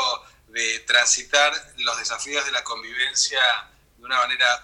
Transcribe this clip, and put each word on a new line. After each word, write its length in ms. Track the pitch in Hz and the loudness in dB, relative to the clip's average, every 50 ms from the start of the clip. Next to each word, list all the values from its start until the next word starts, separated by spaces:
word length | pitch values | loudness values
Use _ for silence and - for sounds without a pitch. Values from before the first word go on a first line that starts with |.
| 131 - - - - - - _ _ _ | 0 0 -2 -4 -8 -14 -20 _ _ _
de 320 | 110 117 113 113 110 113 | -6 -4 -2 -2 -4 -4
transitar 920 | - - 120 120 120 117 - 123 123 - 147 143 147 147 139 - - - - - | -2 0 2 4 4 4 2 0 0 0 2 4 4 4 2 -2 -8 -12 -10 -6
los 180 | 117 117 117 | -4 -4 -4
desafíos 480 | 117 113 113 117 110 - 139 143 143 139 | -4 -4 -6 -6 -6 -6 -4 -4 -4 -2
de 80 | 139 127 | -2 -4
la 100 | 123 - | -4 -4
convivencia 800 | - 120 110 110 113 117 127 131 135 - - - - 139 135 127 123 117 107 - - _ _ _ _ _ | -6 -8 -10 -10 -8 -4 -4 -4 -2 0 0 0 0 0 2 2 2 2 0 -4 -12 _ _ _ _ _
de 80 | _ 120 | _ -8
una 140 | 123 131 127 | -2 0 0
manera 420 | 123 123 127 127 127 123 120 123 | 0 2 2 2 4 2 2 2